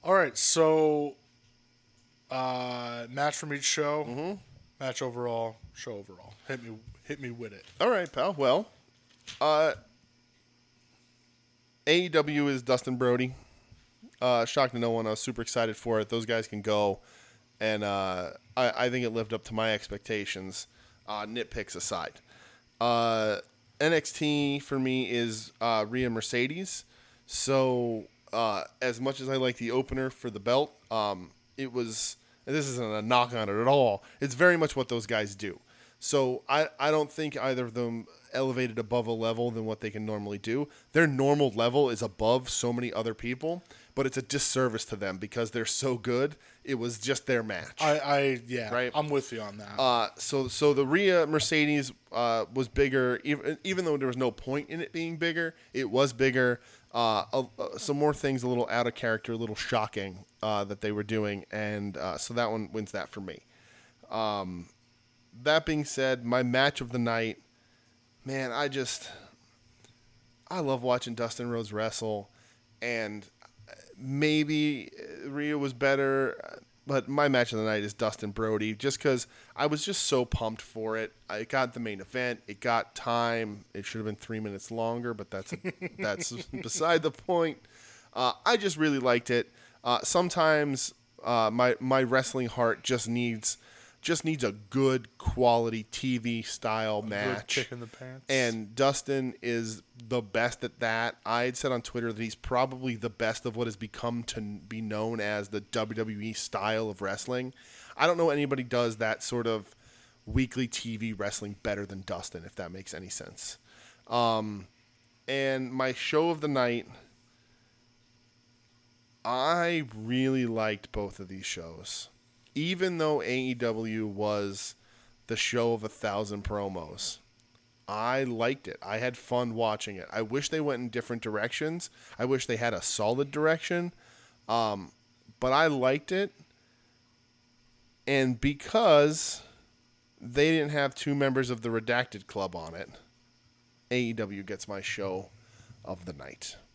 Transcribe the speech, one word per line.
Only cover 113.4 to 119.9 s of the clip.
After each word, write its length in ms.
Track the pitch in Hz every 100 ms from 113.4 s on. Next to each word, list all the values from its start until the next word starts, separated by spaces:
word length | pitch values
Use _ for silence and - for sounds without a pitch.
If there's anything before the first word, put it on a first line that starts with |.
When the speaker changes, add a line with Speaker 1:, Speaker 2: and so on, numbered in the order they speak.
| - - _ - - _ -
Speaker 2:
Um, 600 | 120 117 110 107 104 92 _ _ _ _ _ -
and 460 | 139 135 131 127
my 220 | 131 131
show 340 | 131 - 156 170
of 140 | 156
the 60 | 151
night, 380 | 139 123 120 - - - _ _ _ _ _ _ _ _ _ _ _ _ _ _ _ _ _ _ _ _ _
I 600 | 113 127 143 175 170 170 135